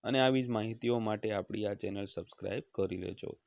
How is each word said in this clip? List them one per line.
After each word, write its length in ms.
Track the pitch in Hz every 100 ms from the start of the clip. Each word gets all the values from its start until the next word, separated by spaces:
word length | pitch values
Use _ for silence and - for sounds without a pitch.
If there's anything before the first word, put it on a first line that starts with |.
અને 160 | - 131
આવી 220 | 131 131
જ 60 | 123
માહિતીઓ 500 | 113 110 113 120 120
માટે 340 | 110 107 110
આપણી 320 | 104 92 101
આ 100 | 104
ચેનલ 300 | 101 98 101
સબસ્ક્રાઇબ 600 | 98 - 87 - 98 107 -
કરી 220 | - 95 90
લેજો. 340 | 92 - - -